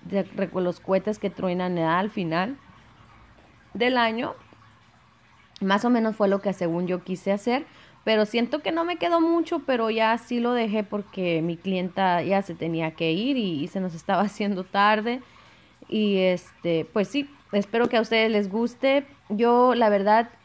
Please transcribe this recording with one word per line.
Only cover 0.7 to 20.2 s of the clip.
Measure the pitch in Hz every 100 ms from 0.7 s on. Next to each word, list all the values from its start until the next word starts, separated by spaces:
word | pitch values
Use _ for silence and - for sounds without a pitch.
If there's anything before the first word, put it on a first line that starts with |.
| 175
cohetes | - 190 190 214
que | 202
truenan, | - 185 180 180
¿verdad? | 175 160 170
Al | 208
final | 208 170 160 190 277 - - - - - - - - - - _
del | 202 240 254
año. | 233 226 - - - - - _ _ _ _ _ _ _ _ -
Más | 196 202 240
o |
menos | 240 220
fue | 214 202
lo | 196
que | 196
según | 190 175 165 180
yo | 180
quise | 180 185 -
hacer, | 202 240 247 - - - -
pero | - 220
siento | 214 240 240 302
que | -
no | 330
me | 339 349
quedó | 339 339
mucho, | 330 339 330 339 277
pero | 254 226
ya | 220 220 226
sí | - 240
lo | 240
dejé | 247 226 214
porque | 202 202 196 - 180 165
mi | 165 170
clienta | 190 185 180 180 190 175
ya | 151 196
se | 196
tenía | 165 165 165 160
que | 160 165
ir | 165 240 269
y, | 202 156
y | 165
se | 196
nos | 185
estaba | 165 - 190
<laughs> |
haciendo | 208 - 202 196
tarde. | 185 196 208 214 220 247 - - - - - _ -
Y, | 220 208 196
este, | 185 180 - - 175 165 156
pues | - 190
sí, | 285 285 - _
espero | 208 202 233 240
que | 226
a |
ustedes | 220 226 220
les | 214 202
guste. | 202 240 240 269 277 277 - _
Yo, | 214 233 240 247
la | 240 226
verdad | 202 196 214